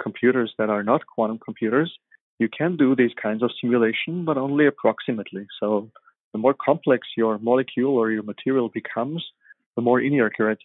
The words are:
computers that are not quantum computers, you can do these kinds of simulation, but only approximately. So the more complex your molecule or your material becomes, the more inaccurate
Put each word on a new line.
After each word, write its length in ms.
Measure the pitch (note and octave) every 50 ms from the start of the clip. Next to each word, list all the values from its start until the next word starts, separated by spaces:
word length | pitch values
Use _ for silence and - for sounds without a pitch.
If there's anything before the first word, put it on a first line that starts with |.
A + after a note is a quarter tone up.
computers 540 | - A2+ - - - B2 B2+ B2+ A#2 A2 - -
that 140 | A2 G#2+
are 100 | G#2+ G#2
not 240 | G2+ G#2+ B2+ D#3 -
quantum 320 | - - - A2+ G#2+ A2+ A2+
computers, 580 | - - A2 - A2+ A2 A2+ C#3 D#3+ F3 - - _ _ _ _ _ _ _ -
you 120 | A2+ A2
can 260 | - - D3 F3 F3+
do 220 | D#3 C#3+ C3 C3+ B2
these 160 | B2 A#2 -
kinds 280 | - - G#2+ A2 A2 B2
of 80 | A#2+ - -
simulation, 640 | - A#2+ A#2+ A#2+ A2+ A2 A2+ - - - E3 F3+ F3
but 120 | D#3+ D3+ C3+
only 280 | C3 C#3 C#3+ D3 D3+
approximately. 840 | C#3+ C#3+ - - A2+ A2 - - - B2 G#2+ G2 - - F#2+ G2+ G2+ - -
So 320 | G#2+ G#2 G#2+ G#2 G#2+ A2+ - _ _ _ _ _ _ _ -
the 60 | A2
more 140 | A2 C3 C3+
complex 540 | - - - D3+ E3+ - D#3 C3 A#2 - - -
your 220 | A#2 A2+ A2+ A2 G#2
molecule 580 | A2 A#2 B2 C3 C3 - - - B2 C#3 C#3
or 160 | A#2+ A2+ A2
your 120 | A2 G#2+ G#2
material 440 | G#2 G2+ - - C3 C3 C3 A#2+ A2+
becomes, 560 | - A#2 - - - A#2 A#2+ C3+ D#3 E3+ - - - _ _ - - _ _ _ _ A#2+
the 40 |
more 200 | A#2+ A#2+ B2 B2
inaccurate 580 | A#2+ C#3 D3 C#3 A#2 G#2+ - - A2 G#2+ G#2+ -